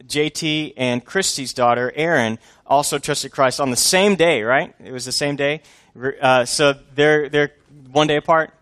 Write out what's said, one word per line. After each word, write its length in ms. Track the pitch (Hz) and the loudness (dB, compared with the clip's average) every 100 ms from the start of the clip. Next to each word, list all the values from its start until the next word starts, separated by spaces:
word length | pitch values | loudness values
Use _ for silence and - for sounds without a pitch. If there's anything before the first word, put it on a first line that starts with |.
| 127 | -8
J 240 | 147 151 | -4 -4
T 440 | - 160 151 151 - | -4 -4 -4 -6 -4
and 300 | 127 120 - | -4 -4 -4
Christy's 480 | 190 185 - 127 | -4 -4 -4 -8
daughter, 400 | - 120 120 123 - | 0 2 2 -2 -4
Erin, 420 | 165 151 113 110 _ _ - | 0 0 0 -4 _ _ -2
also 300 | 139 143 143 | 0 0 -4
trusted 340 | - 143 135 | -4 -6 -4
Christ 300 | - 131 - | 0 0 0
on 80 | 135 | -2
the 80 | 123 | 0
same 380 | - 185 202 185 | 0 2 2 4
day, 280 | 170 135 | 2 2
right? 320 | 110 135 - - | 2 0 0 -10
It 80 | - | -16
was 140 | 127 123 | -12 -8
the 80 | |
same 240 | - 143 139 | -4 -4 -2
day? 240 | 143 151 - _ _ | -2 -4 -10 _ _
Re-, 260 | - 127 - | -8 -8 0
uh, 220 | 135 127 | 2 2
so 300 | 120 - 147 139 - | 2 2 2 0 -4
they're, 360 | 135 147 151 139 | 0 2 2 0
they're 240 | 147 147 _ _ 147 131 | -2 -2 _ _ -20 -4
one 180 | 139 151 | 0 2
day 100 | 147 | 0
apart? 340 | 165 160 156 _ | 2 0 0 _